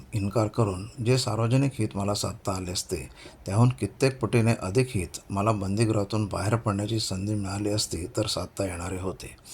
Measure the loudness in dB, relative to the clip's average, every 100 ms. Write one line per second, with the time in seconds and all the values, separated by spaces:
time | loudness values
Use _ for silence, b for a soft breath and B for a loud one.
0 | -4 -2 0 2 2 2 0 0 -8 -4
1 | 2 2 2 0 2 4 2 0 -2 0
2 | 0 0 -2 -4 -4 -4 -2 -4 -4 -6
3 | -6 B B B 0 4 4 4 -2 2
4 | 0 2 2 4 4 2 2 2 2 0
5 | -4 -8 -4 0 2 2 0 2 2 2
6 | 0 0 -2 -2 0 0 0 -2 0 -2
7 | -2 -4 -2 -2 -2 -2 -2 0 -2 -4
8 | -4 -2 -2 -2 -4 -4 -4 -4 -6 -6
9 | -6 -8 -12 -16 B